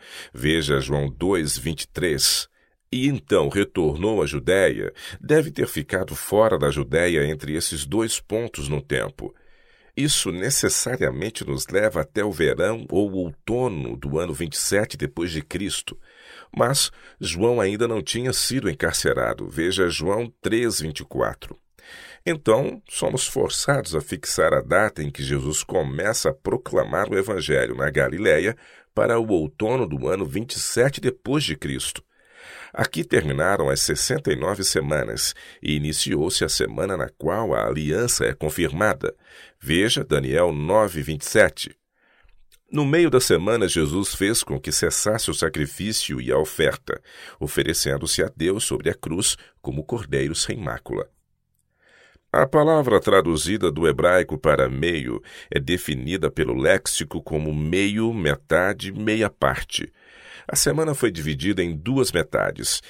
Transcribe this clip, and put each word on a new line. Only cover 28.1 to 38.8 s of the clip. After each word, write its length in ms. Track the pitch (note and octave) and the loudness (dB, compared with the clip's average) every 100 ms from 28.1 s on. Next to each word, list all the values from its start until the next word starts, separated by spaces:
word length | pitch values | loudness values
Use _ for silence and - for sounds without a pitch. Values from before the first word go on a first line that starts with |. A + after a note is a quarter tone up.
| E2+ G2+ D#2 F#2+ A#2+ - - _ | 2 4 4 4 -2 -12 -20 _
para 240 | - A2 A#2 | 0 2 2
o 100 | A2 | 2
outono 580 | F#2 D2+ - A2 C3 G2+ | 2 0 -2 -2 0 -2
do 220 | C#2+ C2 | -2 -2
ano 160 | F#2+ | -2
vinte 280 | E2 D#2+ A#2+ | -2 -4 -6
e 80 | - | -6
sete 400 | - A#2 C3+ - | -4 2 2 2
depois 440 | B2+ - - D3 | -4 -4 -2 -2
de 120 | C#3 D2 | 0 -4
Cristo. 460 | D2 C2 - - - _ _ - - - - | -6 -6 -6 -10 -16 _ _ -20 -20 -20 -14
Aqui 300 | - - D#3 | -4 -2 -2
terminaram 680 | E3 B2+ D#2 C#2 F2 G2 C#2+ | 0 2 2 0 2 2 2
as 120 | C2+ | 2
sessenta 520 | - D2 - C#3+ C#3+ | 0 0 0 0 0
e 40 | C2+ | 0
nove 260 | E2 G2 | 0 -2
semanas 720 | F#2+ - D2 D2+ A1 A1+ - - - - | 0 0 0 -2 -2 -4 -4 -6 -16 -8
e 140 | - | -2
iniciou-se 680 | D2+ D2+ D2+ - D2 E2 - | -2 0 -2 0 0 0 0
a 40 | E2 | 0
semana 480 | - - G#1 G2 F2+ | 0 -2 -2 -4 -2
na 120 | A#1+ - | -4 -4
qual 340 | D2+ G2+ A2 | -2 -2 0
a 140 | A#1+ A1 | 0 0
aliança 580 | C#2+ D2+ F2 A#2+ - | -2 0 0 0 0
é 80 | A1+ | 0
confirmada. 840 | C2+ D#2 - D#2 D#2 | -2 -4 0 -2 2